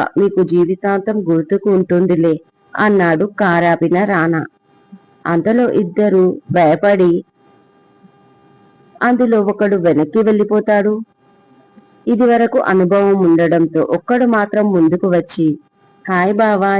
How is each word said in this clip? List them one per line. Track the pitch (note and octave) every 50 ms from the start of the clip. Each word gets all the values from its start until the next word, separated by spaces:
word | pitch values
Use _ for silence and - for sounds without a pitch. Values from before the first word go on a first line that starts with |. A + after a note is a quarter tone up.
| - - -
మీకు | E3 G3+ G3 G3 F#3+
జీవితాంతం | F3+ D#3+ E3+ F3+ F3 D#3+ F#3+ F#3 - G3+ G3 G3 G3 G#3+ G#3+ G#3+
గుర్తుకు | F#3+ E3 E3 E3 E3 - G3+ G3 - G#3
ఉంటుందిలే," | G3 F#3 F3+ - F3+ F3 F#3 F3 F3+ D#3+ E3 E3 D#3 D#3+ - _ _ _ _ _ -
అన్నాడు | - G#3 G#3+ G#3 G3 F3+ E3 D#3+ D#3 G3 G#3 - -
కారాపిన | G#3 F#3 E3+ E3+ F3 E3+ E3+ E3 E3+ E3 F3 F3+ G#3
రానా. | G3+ G3+ E3+ D#3+ E3 E3 D#3+ - - - _ _ _ _ _ _ _ - - _ _ _ _ -
అంతలో | D#3+ E3+ E3+ E3+ G#3 A3+ B3 B3 -
ఇద్దరు | - - G3+ E3+ E3+ - G#3 G#3 F#3+ F#3+ F#3 F3+ - - - -
భయపడి | - F3 E3 D3+ D#3+ E3 G3 G3+ G3+ F#3+ F#3 F3 E3+ F#3 - _ _ _ _ _ _ _ _ _ _ _ _ _ _ _ G3 G3 _ _ _ _ _ _ _ _ _ _ _ _ _ _ _ _ - -
అందులో | - A#3+ B3 A#3 B3 A3+ A3+ G#3+
ఒకడు | G3+ G3 G3 G3 G#3+ G3+ G3+
వెనక్కి | F#3 E3+ E3+ D3+ D3 D#3 D3+ - A3
వెళ్ళిపోతాడు. | G#3+ A3 G#3+ G#3 G#3 G#3 G#3 G#3 G#3 A3 G#3 G#3 G3 G#3+ G#3+ A3 A3+ - _ _ _ _ _ _ _ _ _ _ _ _ _ - - _ _ _ _
ఇదివరకు | A3+ A#3+ G#3 B3 A#3+ A#3 A#3 A#3 A#3 A#3+ C4
అనుభవం | - - F#3+ F#3+ F#3 F3 G3 G3+ G3+ G3 G3 G3
ఉండడంతో | F#3 E3+ E3 E3 E3+ D#3+ E3+ E3 E3 D#3+ E3 D#3+ C#3+ -
ఒక్కడు | - F3 - - A#3+ B3 B3+
మాత్రం | A#3+ A#3 G#3+ G#3 G#3 G#3 G#3+ G#3 G#3
ముందుకు | F#3+ F3 D#3+ D#3+ E3 F3+ G3 F#3+
వచ్చి, | F3 E3+ E3 - - - D#3+ D#3 D3 - - _ _ _ _ _ _ _ -
"హాయ్ | - F#3+ F3 F3+ F#3+ G#3+
బావా, | G#3 A3+ G#3+ G#3 F#3+ F#3+ G3 G3